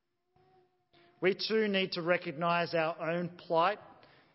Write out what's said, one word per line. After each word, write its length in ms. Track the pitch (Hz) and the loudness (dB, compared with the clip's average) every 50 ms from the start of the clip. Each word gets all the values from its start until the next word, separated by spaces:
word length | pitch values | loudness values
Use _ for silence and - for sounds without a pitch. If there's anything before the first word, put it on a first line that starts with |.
| _ _ _ _ _ 359 359 370 370 _ _ _ _ _ _ _ _ _ _ _ _ _ _ - | _ _ _ _ _ _ _ _ _ _ _ _ _ _ _ _ _ _ _ _ _ _ _ 0
We 140 | 165 185 202 | 0 0 0
too 320 | 180 - - 220 220 214 | 0 -2 0 0 2 2
need 240 | 208 196 190 190 180 - | 2 2 2 0 0 -4
to 80 | 175 | -4
recognize 720 | 160 170 180 175 175 175 139 151 170 170 170 170 170 160 170 | 0 0 0 0 0 -6 -6 -2 0 0 2 2 0 0 0
our 220 | 165 160 160 170 - | 0 0 0 -2 -4
own 260 | 170 156 170 175 180 | -4 -2 -2 -2 -4
plight 520 | 170 175 - - - 175 160 170 190 214 - - - - - - - - - _ _ | -6 -8 -12 -6 0 2 4 4 2 0 -2 -10 -20 -20 -20 -20 -20 -20 -20 _ _